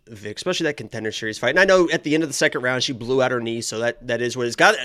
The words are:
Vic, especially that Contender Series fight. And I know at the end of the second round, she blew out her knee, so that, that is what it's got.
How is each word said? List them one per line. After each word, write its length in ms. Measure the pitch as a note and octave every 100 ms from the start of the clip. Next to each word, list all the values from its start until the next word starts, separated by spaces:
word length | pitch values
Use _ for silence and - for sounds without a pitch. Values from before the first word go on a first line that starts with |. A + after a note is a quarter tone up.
| -
Vic, 300 | A2 G#2 G#2
especially 280 | - F3+
that 120 | D#3+ C#3+
Contender 340 | A2+ A2+ A2
Series 260 | G#2+ A2 G#2+
fight. 120 | A#2+
And 100 | D#3+
I 40 |
know 240 | F#3+ F#3+ E3+
at 140 | D#3+
the 100 | D#3
end 100 | D3+
of 40 | D#3+
the 60 |
second 260 | C3 D#3 D3
round, 220 | B2 B2+
she 100 | B2
blew 300 | B2 A#2 C3
out 80 | B2+
her 100 | B2
knee, 220 | A2+ A#2
so 160 | A2+ A2
that, 280 | A#2 A#2 B2
that 140 | A#2
is 160 | A#2+ B2
what 100 | A#2+
it's 100 | A#2
got. 200 | F3 G#3